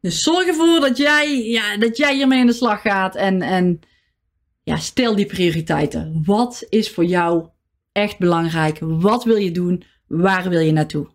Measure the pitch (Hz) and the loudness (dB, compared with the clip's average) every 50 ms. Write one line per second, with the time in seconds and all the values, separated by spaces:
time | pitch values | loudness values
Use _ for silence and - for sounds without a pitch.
0 | - 185 170 - - 311 330 359 359 339 330 311 330 330 339 330 277 269 247 226 | -6 -6 -4 -2 0 0 2 2 2 0 0 2 4 4 4 4 2 0 0 2
1 | 285 294 294 294 294 294 294 262 226 220 233 226 214 208 208 208 226 233 226 - | 2 2 2 2 2 0 -2 -2 -2 -2 -2 -2 -2 -2 -2 0 0 0 2 2
2 | 294 285 269 269 277 269 262 254 254 240 233 233 262 233 208 202 - 220 202 196 | 0 2 2 2 2 2 4 4 4 2 2 2 0 -2 -2 -2 -2 -2 0 0
3 | 190 190 - - - 196 190 185 170 123 185 185 180 180 175 165 _ _ _ _ | -2 -4 -2 -2 -2 0 0 0 0 0 0 2 2 0 0 -2 _ _ _ _
4 | _ _ _ _ _ _ _ _ _ _ _ _ _ - 160 156 156 - - - | _ _ _ _ _ _ _ _ _ _ _ _ _ -6 -6 -6 -6 -6 -2 0
5 | 254 233 214 196 202 202 - 180 180 175 160 165 160 - 160 151 151 147 - 156 | 0 2 2 0 0 -2 -2 0 0 0 0 -2 -4 -2 -2 -2 -2 -2 -4 -6
6 | 156 160 160 160 156 165 202 214 247 240 240 - - - - 220 214 - - - | -8 -6 -6 -4 0 0 2 0 0 -2 -4 -12 -12 -2 0 0 0 0 -2 -2
7 | 170 175 180 180 170 175 175 170 165 165 _ _ _ _ _ _ _ _ _ 202 | 0 0 2 0 0 2 0 0 -2 -4 _ _ _ _ _ _ _ _ _ -2
8 | 208 208 208 - 185 175 170 165 165 165 160 165 156 156 156 - - 160 160 160 | -2 -2 -2 -2 0 2 2 2 0 -2 -2 -2 -2 -2 -2 -4 -6 -4 -2 0
9 | 170 202 220 247 240 226 226 208 202 185 165 180 180 175 175 175 - _ _ _ | 2 2 2 2 2 2 0 2 2 -2 -2 -2 -2 -2 -2 -4 -6 _ _ _
10 | _ _ - 160 175 190 190 185 180 185 175 165 160 156 156 156 151 151 - 151 | _ _ -2 0 0 2 0 0 -2 -2 0 2 2 2 2 2 0 -2 -4 -8
11 | 147 - _ | -8 -8 _